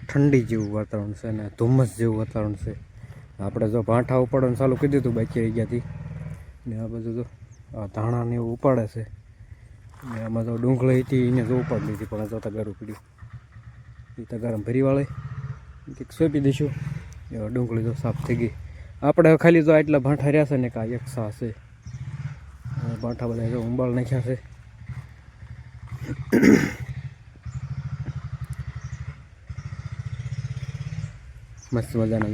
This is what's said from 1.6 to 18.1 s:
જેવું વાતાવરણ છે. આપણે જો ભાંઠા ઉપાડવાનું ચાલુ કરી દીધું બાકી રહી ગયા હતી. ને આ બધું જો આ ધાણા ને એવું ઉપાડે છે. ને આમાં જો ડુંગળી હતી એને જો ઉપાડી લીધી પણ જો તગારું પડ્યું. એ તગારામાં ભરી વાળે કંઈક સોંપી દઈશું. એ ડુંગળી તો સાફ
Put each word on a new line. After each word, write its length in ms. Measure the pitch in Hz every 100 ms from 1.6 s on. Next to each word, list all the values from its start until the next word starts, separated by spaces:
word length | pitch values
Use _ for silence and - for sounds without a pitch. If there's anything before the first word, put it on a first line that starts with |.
| 117 131 120 -
જેવું 180 | 117 110
વાતાવરણ 320 | 110 113 107 101
છે. 100 | 113 104 - - - - - - 98
આપણે 240 | 113 110 117
જો 60 | 110
ભાંઠા 300 | 117 123 131 123
ઉપાડવાનું 340 | 139 127 117
ચાલુ 160 | 135 127
કરી 160 | 143
દીધું 220 | 139 123 117
બાકી 220 | 113 120
રહી 120 | 113 113
ગયા 120 | 107
હતી. 140 | 120 - - - - - - - - 123
ને 80 | 110
આ 60 | 113
બધું 240 | 117 113 113
જો 60 | 120 - - - - 117
આ 80 | 101 110
ધાણા 280 | 110 120 117
ને 60 | 120
એવું 100 | 117 120
ઉપાડે 280 | 139 123 107
છે. 100 | 113 110 - - - - - - - - - 127
ને 60 | 113 110
આમાં 200 | 113 113
જો 80 | 117
ડુંગળી 420 | 123 123 131 127 127
હતી 180 | 131 123
એને 160 | 127 113
જો 60 | 127
ઉપાડી 240 | - 113 104
લીધી 240 | 104 107
પણ 180 | 107 104
જો 100 | 113 110
તગારું 320 | 107 104 95
પડ્યું. 200 | 107 104 - - - - - - - - - - - -
એ 80 | 113
તગારામાં 340 | 117 120 110 110
ભરી 160 | 127 135
વાળે 140 | 139 139 - - - - - - - -
કંઈક 240 | 135 - -
સોંપી 240 | 160 147 139
દઈશું. 260 | 139 143 - - - - - -
એ 160 | 113 107 123
ડુંગળી 320 | 120 113 113
તો 60 | 110
સાફ 180 | 117